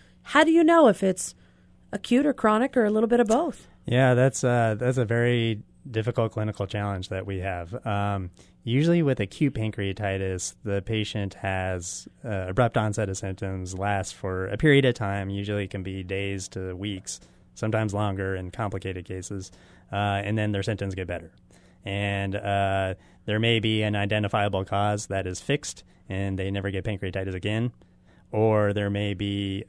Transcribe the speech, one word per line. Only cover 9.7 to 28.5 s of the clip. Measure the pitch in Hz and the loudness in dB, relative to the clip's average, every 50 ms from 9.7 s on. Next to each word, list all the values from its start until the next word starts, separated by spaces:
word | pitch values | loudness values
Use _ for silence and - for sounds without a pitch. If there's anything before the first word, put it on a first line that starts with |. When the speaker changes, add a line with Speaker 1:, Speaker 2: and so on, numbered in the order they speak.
| - 107 98 98 95 - 107 98 98 95 95 95 92 90 - - - - - | -4 -2 -4 -4 -2 -2 -2 -2 -2 -2 -2 -2 -4 -4 -6 -8 -10 -8 -4
Speaker 2:
the | 104 101 98 95 | -2 -2 -2 -2
patient | - 113 110 104 - - 104 98 95 - | -2 -2 -2 -2 -2 -4 -4 -4 -4 -6
has, | - - 95 95 92 92 95 92 87 85 - - - - - - _ - | -6 -4 -2 -2 -2 -2 -2 -4 -4 -6 -8 -10 -12 -14 -16 -18 _ -8
uh, | 117 104 95 92 | -6 -4 -4 -4
abrupt | 92 92 127 120 113 - | -2 2 2 2 2 2
onset | 120 107 107 101 113 107 98 | 0 0 0 0 -2 -2 -2
of | 95 | -4
symptoms, | - - 95 95 - 101 95 95 95 92 92 95 | -4 -6 -6 -6 -6 -6 -6 -6 -6 -6 -8 -6
lasts | 92 98 104 101 95 95 - - | -4 -2 0 0 0 -2 -4 -8
for | - - 95 92 92 92 - | -8 -6 -4 -4 -4 -4 -4
a | 104 | -2
period | - 160 151 139 139 131 | 2 4 6 6 6 6
of | 123 120 | 4 2
time, | - 110 98 98 101 98 98 | 0 -2 -2 -2 -2 -4 -4
usually | 98 101 101 104 104 104 98 | -4 -4 -4 -4 -2 -4 -4
it | 95 | -4
can | - 98 | -6 -6
be | 90 95 95 95 92 | -6 -6 -6 -8 -6
days | 90 98 98 98 98 98 95 95 - | -6 -4 -4 -2 -4 -4 -6 -6 -8
to | - 98 92 92 90 | -8 -8 -6 -6 -6
weeks, | 90 101 104 98 92 - - - - - - - - _ - _ | -6 -6 -6 -6 -8 -8 -10 -12 -12 -14 -20 -20 -20 _ -20 _
sometimes | - 113 110 107 110 107 101 | -4 -2 0 0 0 0 0
longer | 101 104 107 101 95 98 95 95 95 | 0 0 0 0 -2 -2 -2 -4 -4
in | 92 92 90 | -4 -6 -8
complicated | - - 110 98 98 92 - 95 92 92 90 | -6 -6 -4 -4 -4 -6 -6 -6 -8 -8 -8
cases, | - 92 92 90 - 101 95 92 - - - - - - - - - | -10 -10 -10 -8 -8 -10 -10 -10 -12 -16 -20 -20 -20 -20 -20 -12 -6
uh, | 98 | -2
and | 101 101 101 98 101 101 101 110 | -2 0 0 0 0 -2 0 0
then | 110 107 104 | 0 0 0
their | 101 98 | 0 0
symptoms | 95 117 104 95 98 98 92 | -2 -2 -2 -2 -4 -4 -4
get | 95 90 | -4 -6
better. | 90 87 82 - - - - - - - - - - _ - - | -6 -6 -8 -8 -12 -20 -20 -20 -20 -20 -20 -20 -20 _ -14 -8
And, | 98 98 101 101 101 101 98 98 98 95 | -6 -4 -2 -2 0 0 -2 -2 -2 -4
uh, | 101 101 101 98 98 98 95 98 98 95 95 95 - - - - - - | -2 -2 0 2 2 2 2 2 0 0 -2 -4 -8 -12 -20 -20 -10 -4
there | 110 107 107 | -2 0 2
may | 113 117 117 110 | 2 2 2 2
be | 104 110 110 107 | 2 2 2 2
an | 107 104 104 | 0 0 0
identifiable | 101 101 98 107 107 104 98 - 107 101 104 98 95 95 | 0 0 0 0 0 0 0 2 0 2 2 0 -2 -2
cause | - 98 101 101 104 104 101 - | 0 0 0 2 2 0 -2 -4
that | - 98 95 92 | -4 -4 -4 -2
is | 90 92 - | -4 -6 -6
fixed | - - 143 143 - - - - - - _ _ _ | -2 -2 -2 -2 -2 -8 -12 -14 -18 -20 _ _ _
and | - 95 95 98 98 95 | -6 -4 -2 -2 -2 -2
they | 95 95 98 | -2 -2 -2
never | 98 98 95 101 | -2 -2 -4 -4
get | 95 95 - | -4 -4 -4
pancreatitis | 113 101 - 98 92 - 98 95 95 92 | -4 -4 -4 -4 -6 -4 -4 -4 -4 -4
again, | 90 95 104 107 113 120 123 - - - _ _ _ _ _ _ - - _ | -4 -2 -2 0 0 -2 -2 -6 -10 -18 _ _ _ _ _ _ -20 -12 _
or | - 107 110 110 | 0 2 4 4